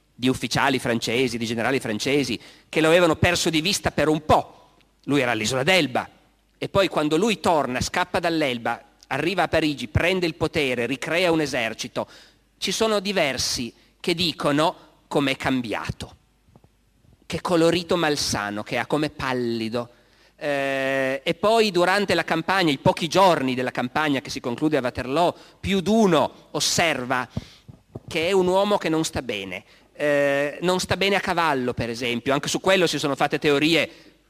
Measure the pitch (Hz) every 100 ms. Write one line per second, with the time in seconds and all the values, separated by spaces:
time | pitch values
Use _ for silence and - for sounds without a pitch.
0 | _ - 123 123 123 131 135 127 120 117
1 | 123 117 127 113 113 117 113 135 117 107
2 | 131 143 127 101 - - _ 160 160 175
3 | 175 151 185 175 180 160 165 202 170 -
4 | 151 151 - 202 - - - _ _ _
5 | - 143 123 110 107 131 175 185 139 113
6 | - - _ _ _ _ 131 196 180 165
7 | 151 156 226 196 202 160 123 127 - 180
8 | 180 185 170 160 143 120 117 113 - _
9 | _ 135 160 185 156 165 156 135 117 -
10 | 165 185 170 - 156 165 139 120 117 135
11 | - 165 180 165 143 127 113 110 120 -
12 | 107 - - _ _ _ - - 220 208
13 | 196 190 147 123 - - 117 - _ _
14 | - 165 175 - 147 143 165 - - _
15 | _ 151 139 135 143 131 110 87 80 -
16 | - - _ _ _ - _ _ _ _
17 | _ _ - 165 - 170 165 170 170 180
18 | 156 147 - 117 101 104 - 123 117 147
19 | 151 - 135 127 120 117 113 120 117 _
20 | _ _ _ _ 151 139 139 135 135 135
21 | 131 135 - 165 208 226 220 175 175 202
22 | 196 170 160 165 156 190 170 135 185 180
23 | 165 175 190 151 131 127 123 - 123 151
24 | 151 135 139 131 127 120 151 147 123 135
25 | 123 147 170 - - _ 180 196 165 220
26 | 202 151 117 - - 147 - - 170 131
27 | 123 127 123 - - - - - _ -
28 | - 165 170 196 180 190 202 202 170 160
29 | 160 165 123 104 95 92 - _ _ -
30 | 147 143 143 139 147 - 175 180 - 180
31 | 190 196 196 175 165 135 123 120 117 117
32 | 123 120 135 139 156 156 185 190 165 147
33 | 147 135 147 147 151 143 156 156 117 -
34 | - _